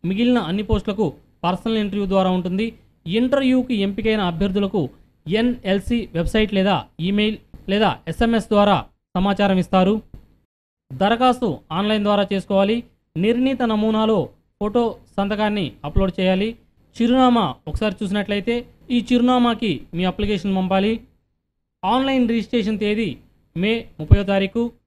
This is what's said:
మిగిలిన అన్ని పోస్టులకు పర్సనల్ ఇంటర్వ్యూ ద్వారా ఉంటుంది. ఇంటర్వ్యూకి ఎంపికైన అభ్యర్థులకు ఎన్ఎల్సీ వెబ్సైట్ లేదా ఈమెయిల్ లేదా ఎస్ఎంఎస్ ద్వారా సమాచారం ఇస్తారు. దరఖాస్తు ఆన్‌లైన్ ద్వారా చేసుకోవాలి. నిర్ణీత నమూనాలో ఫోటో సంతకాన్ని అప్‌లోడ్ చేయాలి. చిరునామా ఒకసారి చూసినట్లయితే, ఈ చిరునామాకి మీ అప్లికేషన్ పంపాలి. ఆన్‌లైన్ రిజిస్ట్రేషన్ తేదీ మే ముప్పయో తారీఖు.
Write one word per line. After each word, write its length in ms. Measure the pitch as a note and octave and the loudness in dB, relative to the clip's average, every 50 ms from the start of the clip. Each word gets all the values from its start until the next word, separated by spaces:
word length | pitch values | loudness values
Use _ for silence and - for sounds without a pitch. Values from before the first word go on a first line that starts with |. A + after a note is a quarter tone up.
| - | -2
మిగిలిన 320 | E3+ F#3+ G3+ A#3+ B3 B3 | -2 -2 0 2 2 2
అన్ని 260 | A#3+ F#3 D3+ F3+ G3+ G#3 | 2 0 -2 -4 -4 -2
పోస్టులకు 500 | G3+ A#3 G#3+ - - G3 G3+ G#3+ F#3 - - _ _ _ _ - | 0 -2 -2 0 -4 -2 -2 -2 -4 -4 -8 _ _ _ _ -2
పర్సనల్ 340 | F3 F3 F3+ - A3+ A3+ | -2 -2 -2 -4 -2 -2
ఇంటర్వ్యూ 300 | A3 G#3 G3+ F#3+ G#3 G3+ | -2 -2 -2 -4 -4 -2
ద్వారా 220 | F#3 G3 F#3+ F#3+ F#3 | 0 2 2 2 2
ఉంటుంది. 440 | F#3 F#3 E3+ F3+ F3+ F#3+ A3+ A#3 A3+ - _ _ _ _ _ | 0 0 -2 -2 -2 -2 -4 -4 -6 -12 _ _ _ _ _
ఇంటర్వ్యూకి 680 | D#3+ F3+ A3+ B3 C4 C4 C#4 C4+ B3+ B3+ B3+ B3 - B3 | -4 -2 0 0 2 2 2 2 2 2 2 0 0 -2
ఎంపికైన 460 | G3+ G3 G3 G3 G3 G#3+ A3+ A3 G#3+ | -2 -2 -2 -4 -2 -2 0 0 0
అభ్యర్థులకు 680 | G3 F3 E3+ D#3+ G3 F#3+ F#3 G#3 G3+ F#3+ - G3+ D3 B2 - _ _ _ _ _ _ | 0 -2 -2 -2 -2 -2 0 -2 -2 0 -2 -2 -4 -4 -6 _ _ _ _ _ _
ఎన్ఎల్సీ 800 | D3+ F#3 G#3+ A#3 B3 B3 - - G3 G3 G3 G3 - A#3+ A#3+ G3+ - - | -2 -2 0 0 0 -2 -2 -2 -2 -2 -2 0 -2 -4 -4 -4 -4 -4
వెబ్సైట్ 400 | E3 E3+ - - G#3+ G#3+ G#3 G#3 | -4 -4 0 0 0 0 2 0
లేదా 320 | F#3+ F#3+ G3+ F#3+ C#3 G2+ - _ - | 0 2 2 0 -2 -4 -8 _ -6
ఈమెయిల్ 380 | D#3+ F#3 G3+ G#3 G#3+ G#3+ A3 - - _ - - - - | -4 -2 0 0 0 -2 -4 -6 -14 _ -20 -16 -6 -4
లేదా 300 | F#3+ G#3 A3 F#3+ B2 - _ | 0 2 2 0 0 -2 _
ఎస్ఎంఎస్ 380 | - D#3+ - A#3+ A3+ A#3 A3 G#3+ | -10 -2 0 0 2 2 0 0
ద్వారా 400 | - G#3+ G#3 G3+ G3+ G3 C#3 - - _ _ _ _ _ | 2 2 4 4 4 2 0 -2 -8 _ _ _ _ _
సమాచారం 400 | F#3 F#3+ G3+ G3+ G3 G3+ G3 F#3+ | 0 0 0 2 2 2 2 2
ఇస్తారు. 440 | F#3 E3+ - - F#3+ F#3 G3 G#3+ A3 - - - - - _ _ _ _ _ _ _ _ _ _ _ _ _ C3 | 2 0 2 2 4 4 4 2 -2 -4 -10 -20 -20 -20 _ _ _ _ _ _ _ _ _ _ _ _ _ -4
దరఖాస్తు 640 | C3 F#3 G#3 A#3 A#3 B3+ B3+ B3 B3 - G3 C#3+ - _ _ | -2 0 0 2 2 2 2 2 2 -2 -4 -4 -6 _ _
ఆన్‌లైన్ 320 | D#3 F3+ G3+ G#3 G#3+ G#3+ G#3 | -4 -2 0 0 0 0 2
ద్వారా 240 | G#3 G#3 G3+ G3 G3 G3+ | 2 2 2 0 0 -2
చేసుకోవాలి. 500 | F#3+ F3+ - G3+ F#3+ G3 G3+ A3+ A#3+ A#3+ - _ _ _ _ _ | -6 -2 0 2 2 2 2 0 -2 -4 -10 _ _ _ _ _
నిర్ణీత 440 | D#3+ F#3 G#3+ A#3 A#3+ B3+ C4+ C4+ C4 | -2 0 2 2 2 2 0 0 0
నమూనాలో 680 | B3+ A#3 A3 G#3 G#3+ A3 A3 A3 A3 A3 A3 F#3 C3+ - _ _ _ _ _ _ | -2 0 0 0 0 0 2 0 2 2 0 0 -2 -4 _ _ _ _ _ _
ఫోటో 380 | G3+ G#3 G3+ A#3+ A#3 A3+ - - - _ _ | -6 -2 0 0 0 0 -4 -8 -18 _ _
సంతకాన్ని 540 | - G3 G3+ G#3+ G3+ G#3+ G#3 G#3 G#3 F3+ C3 - - - | -4 -2 -2 -2 -2 -2 -2 0 -2 -4 -6 -8 -10 -12
అప్‌లోడ్ 340 | D3 E3+ F#3+ F#3+ F#3+ F3+ - | -4 -2 0 -2 0 -2 -2
చేయాలి. 360 | F#3 F#3 F#3 F#3+ G3+ A3+ A#3 - _ _ _ _ _ _ _ - | 0 0 0 0 -2 -4 -6 -10 _ _ _ _ _ _ _ -2
చిరునామా 540 | A3+ A#3 B3 C4 B3+ B3+ A#3+ A#3 G3 C#3+ B2 - _ | 0 2 4 4 4 4 4 2 0 -2 -4 -8 _
ఒకసారి 280 | - - - G#3+ G#3+ F#3+ - G#3+ | -8 -6 -2 -2 -4 -4 -4 -6
చూసినట్లయితే, 640 | F#3 G3 G#3 G3 G3+ G#3 G3+ G3 A#3 A#3 A#3+ A#3+ - - _ - - | -4 -2 -4 -2 -2 -4 -4 -2 -4 -4 -4 -6 -10 -20 _ -8 -2
ఈ 140 | B3 A#3+ - - B3 | -2 -2 0 2 2
చిరునామాకి 680 | A#3+ A#3+ B3 B3+ B3 A#3+ A#3+ A#3 A#3 A#3+ G#3 D#3 - - - - | 2 4 4 4 4 4 2 0 0 -2 -2 -2 -4 -6 -8 -4
మీ 100 | E3 F#3 | -2 -2
అప్లికేషన్ 520 | F#3 F3 - G#3 G3+ G#3 F#3 D#3+ G3+ F#3+ | -2 -2 -2 -2 -2 -2 -2 -2 -2 -2
పంపాలి. 440 | F#3 F#3+ F3+ F#3+ F#3+ G3 G#3+ A3+ A3+ - _ _ _ _ _ _ _ _ _ _ _ _ _ _ _ - | -2 0 0 0 0 2 0 -2 -4 -8 _ _ _ _ _ _ _ _ _ _ _ _ _ _ _ -2
ఆన్‌లైన్ 440 | F#3+ A3+ B3+ C4 C4+ C4+ C4 B3 A3 | 0 0 2 2 0 2 0 2 2
రిజిస్ట్రేషన్ 500 | A#3 A#3 G#3 - - A#3+ G3+ G#3+ A3 F#3 | 0 -2 -2 -2 -2 -2 0 -2 -4 -2
తేదీ 380 | G#3+ G#3 G#3 A3 A3+ F3 B2 - - _ _ _ _ _ _ | -2 -2 -2 -2 -2 -4 -6 -10 -16 _ _ _ _ _ _
మే 280 | E3 F#3 G#3+ A3+ A#3 A3+ - - - | -2 -2 0 -2 -2 -6 -12 -12 -14
ముప్పయో 240 | D#3 D#3 - G3+ G3+ | 4 4 4 4 6
తారీఖు. 480 | F#3+ G3 G3 G3 F#3+ - A#3 A#3 A#2+ - _ _ | 0 0 0 0 0 -2 -4 -4 -4 -6 _ _